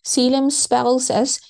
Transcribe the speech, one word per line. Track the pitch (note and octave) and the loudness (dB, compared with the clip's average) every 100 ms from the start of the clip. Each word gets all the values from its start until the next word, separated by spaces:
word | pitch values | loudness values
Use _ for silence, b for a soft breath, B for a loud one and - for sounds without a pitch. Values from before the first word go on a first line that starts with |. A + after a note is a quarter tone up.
Psyllium | - - B3 C4+ C4+ | -4 0 2 2 0
spells | C#4+ - A#3+ A#3+ B3+ - | -2 0 0 2 0 0
as | - C4+ - B | 0 -2 -4 B